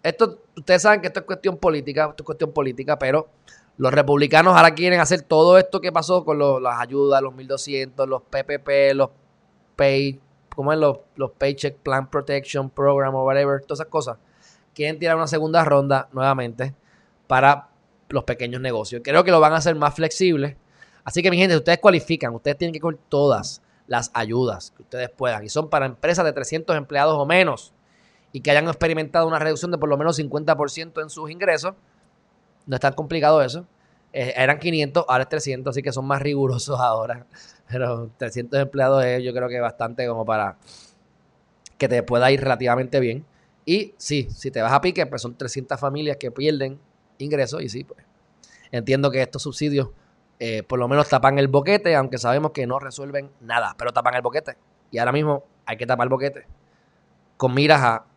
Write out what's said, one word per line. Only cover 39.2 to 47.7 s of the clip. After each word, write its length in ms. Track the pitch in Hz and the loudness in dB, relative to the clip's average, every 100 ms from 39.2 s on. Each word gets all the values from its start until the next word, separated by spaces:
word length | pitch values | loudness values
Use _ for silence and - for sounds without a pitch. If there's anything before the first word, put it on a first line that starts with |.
yo 100 | 123 | -4
creo 160 | 123 123 | -4 -4
que 100 | 123 | -4
bastante 480 | 117 - 117 120 123 | -4 -4 -6 -4 -4
como 160 | 113 | -4
para 340 | 110 110 98 - _ - - _ _ _ _ _ _ _ - _ | -2 0 -2 -6 _ -20 -20 _ _ _ _ _ _ _ -20 _
que 80 | 131 | -2
te 160 | 120 | -2
pueda 260 | 117 120 127 | 0 2 2
ir 120 | 139 | 2
relativamente 580 | 135 123 123 123 127 139 | 0 -2 0 -2 0 -2
bien. 260 | 123 120 - _ _ _ | -2 -4 -12 _ _ _
Y 300 | - 190 196 _ | -4 -2 -4 _
sí, 300 | - 147 113 | -6 -6 -6
si 220 | 113 135 | -10 -8
te 100 | 127 | -4
vas 120 | 113 | 0
a 80 | 139 | 2
pique, 260 | 180 170 139 | 0 -2 -6
pues 160 | 135 | -6
son 120 | 120 | -12
trescientas 440 | 120 127 135 127 127 | -10 -10 -10 -8 -6
familias 380 | 139 143 147 143 | -4 -4 -6 -6
que 120 | 127 | -8
pierden 500 | 120 151 147 135 139 _ _ _ _ | -2 -2 0 -6 -10 _ _ _ _
ingresos 420 | 139 147 123 156 | -4 -2 -2 -4
y 80 | |
sí, 140 | 135 | -10